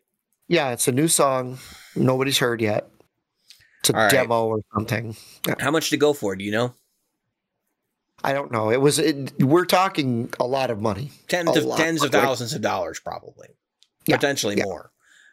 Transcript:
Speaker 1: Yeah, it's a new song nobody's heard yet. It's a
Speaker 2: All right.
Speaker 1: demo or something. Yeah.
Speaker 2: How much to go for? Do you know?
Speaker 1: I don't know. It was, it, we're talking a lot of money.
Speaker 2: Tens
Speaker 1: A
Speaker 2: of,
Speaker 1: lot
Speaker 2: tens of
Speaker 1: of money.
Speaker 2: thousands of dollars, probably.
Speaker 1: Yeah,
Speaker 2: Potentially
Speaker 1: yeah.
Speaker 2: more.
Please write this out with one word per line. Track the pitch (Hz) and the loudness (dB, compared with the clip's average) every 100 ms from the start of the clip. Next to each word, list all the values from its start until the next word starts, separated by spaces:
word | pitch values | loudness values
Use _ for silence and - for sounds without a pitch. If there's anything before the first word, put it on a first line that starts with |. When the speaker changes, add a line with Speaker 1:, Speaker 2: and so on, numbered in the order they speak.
| _ _ _ _ - | _ _ _ _ -2
Speaker 1:
Yeah, | 170 135 | 0 0
it's | 120 - | -2 0
a | |
new | 127 160 | 2 2
song | - 143 131 127 131 - - - 185 | 2 2 0 -4 -10 -18 -20 -10 0
nobody's | 131 131 135 131 | 2 2 0 0
heard | 123 113 | 0 0
yet. | 110 107 - _ _ _ _ _ _ - _ _ | 0 -2 -6 _ _ _ _ _ _ -20 _ _
It's | - | 0
a | 113 | 2
Speaker 2:
All | |
right. | 104 | 4
Speaker 1:
demo | 127 117 117 113 | 4 2 0 0
or | 110 - | -2 -4
something. | 110 107 110 113 110 - - - | -6 -4 -4 -6 -12 -18 -8 -6
Yeah. | - | -4
Speaker 2:
How | 131 | -2
much | 160 - | -2 0
to | 147 | 2
go | 147 | 2
for? | 147 104 95 | 2 -4 -6
Do | |
you | 101 | -4
know? | 107 123 - _ _ _ _ _ _ _ _ _ _ _ _ _ _ | -2 -2 -6 _ _ _ _ _ _ _ _ _ _ _ _ _ _
Speaker 1:
I | - | -4
don't | 139 143 | -4 -2
know. | 117 107 | -2 2
It | 127 | 4
was, | 143 143 | 4 4
it, | 156 139 131 - | 0 0 -4 0
we're | 135 170 | 4 4
talking | 175 185 190 180 135 117 123 - | 4 2 2 0 0 0 -2 -4
a | 123 | -2
lot | 135 127 | 0 -2
of | 107 | -2
money. | 110 98 143 - - | -2 -2 -6 -12 -6
Speaker 2:
Tens | 175 170 165 | -2 0 0
Speaker 1:
A | |
Speaker 2:
of, | |
Speaker 1:
lot | 131 - | 0 0
Speaker 2:
tens | 160 160 | 0 0
of | 143 | 0
Speaker 1:
of | |
money. | 143 | 2
Speaker 2:
thousands | 135 120 117 | 2 0 -6
of | - | -4
dollars, | 104 98 82 - | -4 -2 -4 -8
probably. | - - - - - _ _ _ _ _ - | -12 -12 -14 -20 -20 _ _ _ _ _ 0
Speaker 1:
Yeah, | 135 | 2
Speaker 2:
Potentially | 143 135 110 101 | 2 0 -2 0
Speaker 1:
yeah. | |
Speaker 2:
more. | 98 82 - _ _ _ _ | -2 -4 -12 _ _ _ _